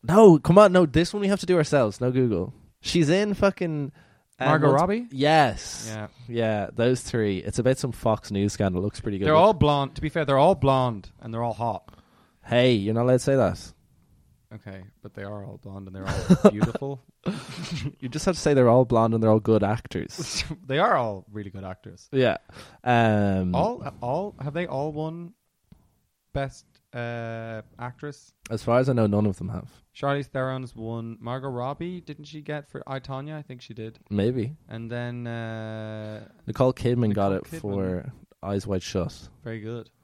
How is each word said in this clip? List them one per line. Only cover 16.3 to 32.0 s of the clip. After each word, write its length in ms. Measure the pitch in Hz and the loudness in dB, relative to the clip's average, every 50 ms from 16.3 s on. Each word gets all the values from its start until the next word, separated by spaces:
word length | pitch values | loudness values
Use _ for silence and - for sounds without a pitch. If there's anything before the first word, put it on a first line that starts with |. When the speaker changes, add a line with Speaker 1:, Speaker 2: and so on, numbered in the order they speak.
| 180 - - 208 | 2 6 6 4
Speaker 1:
<laughs> 0 | |
Speaker 2:
beautiful. 520 | 107 104 - - 117 - 143 139 139 127 _ _ _ _ _ | 4 4 -4 -4 -4 -6 -8 -8 -10 -12 _ _ _ _ _
<laughs> 60 | 175 202 147 127 - 135 - 175 - 170 135 - 143 - _ | -8 -8 -8 -10 -12 -14 -12 -10 -10 -8 -8 -8 -10 -10 _
Speaker 1:
You 120 | - 127 | -12 -8
just 160 | 127 151 - | -8 -4 -2
have 80 | 196 180 | -2 -2
to 60 | - | 0
say 120 | - 160 147 | 0 2 4
they're 160 | 135 127 117 | 6 6 6
all 160 | 117 127 131 | 6 6 4
blonde 300 | 120 123 113 113 113 113 | 4 4 2 2 2 2
and 80 | 113 110 | 2 4
they're 80 | 110 | 4
all 100 | 110 110 | 4 4
good 240 | 107 - 110 107 104 | 4 4 4 4 4
actors. 800 | 101 107 113 - - - 92 - - - - 156 - - - - - 160 | 2 -2 -4 -6 -8 -8 -8 -8 -8 -10 -12 -10 -8 -6 -6 -6 -8 -10
Speaker 2:
<laughs> 120 | - 185 | -14 -8
They 120 | 131 131 147 | -4 -2 0
are 160 | 185 240 202 | 2 2 2
all 300 | 147 120 113 101 95 90 _ 104 | 2 0 -2 -4 -8 -12 _ -12
really 160 | 107 104 101 | -12 -12 -12
good 140 | 92 98 95 | -12 -14 -12
actors. 420 | 92 92 _ _ 101 90 92 - _ - | -12 -14 _ _ -20 -20 -20 -18 _ 0
Speaker 1:
Yeah. 240 | 135 127 117 82 - _ _ - - - - - _ - | 2 2 2 2 -2 _ _ -20 -20 -20 -20 -20 _ 0
Um, 680 | 123 123 117 117 113 107 104 101 101 95 95 92 90 90 | 2 4 4 4 4 4 4 2 2 2 0 0 0 0
Speaker 2:
All, 280 | 131 165 220 240 - - 139 - - - | 0 0 0 -2 -6 -10 -12 -12 -8 -6
all, 320 | 123 131 165 196 208 - - 131 | -4 -4 -4 -4 -6 -10 -10 -10
have 100 | 147 143 | -8 -6
they 140 | 170 180 | -6 -6
all 260 | 165 - 135 143 156 151 | -6 -6 -6 -6 -6 -6
won 400 | 147 156 160 160 170 175 170 220 _ _ _ _ _ _ _ - _ _ _ _ _ _ _ _ _ _ _ _ | -6 -8 -8 -8 -12 -14 -16 -20 _ _ _ _ _ _ _ -20 _ _ _ _ _ _ _ _ _ _ _ _
Best, 320 | 139 139 135 127 - _ _ _ _ _ _ - | -6 -6 -6 -10 -16 _ _ _ _ _ _ -12
uh, 720 | 120 120 117 117 117 117 113 113 113 113 113 113 110 110 _ _ - | -10 -8 -8 -8 -8 -8 -8 -10 -10 -10 -10 -12 -14 -14 _ _ -12
Actress? 540 | 120 123 127 _ - 147 143 - - _ _ _ _ - | -12 -12 -12 _ -14 -14 -14 -14 -20 _ _ _ _ -8
Speaker 1:
as 120 | 117 107 - | -8 -6 0
far 160 | - 117 123 | 2 2 4
as 100 | 131 135 | 4 2
I 20 | 135 | 2
know, 140 | 120 110 | 2 2
none 180 | 104 101 104 107 | 2 2 2 0
of 140 | 104 92 - | 0 -2 -4
them 100 | 87 92 | -8 -10
have. 220 | 110 - - - _ _ _ _ _ | -10 -10 -12 -14 _ _ _ _ _
Speaker 2:
Charlize 300 | - - 143 143 143 139 | -6 -4 -4 -2 -4 -6
Theron's 480 | - _ 135 131 131 131 131 131 117 - | -6 _ -6 -4 -4 -6 -8 -10 -12 -14
won. 400 | 113 113 113 113 117 113 113 113 110 | -12 -10 -8 -8 -8 -8 -10 -12 -12
Margot 280 | 110 117 123 131 131 139 | -10 -10 -10 -8 -8 -8
Robbie, 520 | 127 120 120 131 143 - 165 175 185 180 | -8 -6 -6 -8 -8 -8 -10 -10 -10 -12